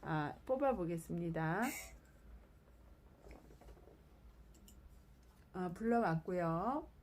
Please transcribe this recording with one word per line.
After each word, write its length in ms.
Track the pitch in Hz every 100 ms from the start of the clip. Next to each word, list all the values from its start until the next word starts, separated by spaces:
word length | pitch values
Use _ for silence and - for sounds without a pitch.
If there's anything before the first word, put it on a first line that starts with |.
아, 320 | - 156 147 - -
뽑아보겠습니다. 1160 | 262 277 226 170 170 165 170 170 165 160 175 247 - - - - - - - - - - - - - - - - - - - - - - - - - - - - - - - - - - - - - -
아, 160 | 180 180
불러왔고요. 1120 | 180 226 233 214 165 160 180 170 165 202 277 359 -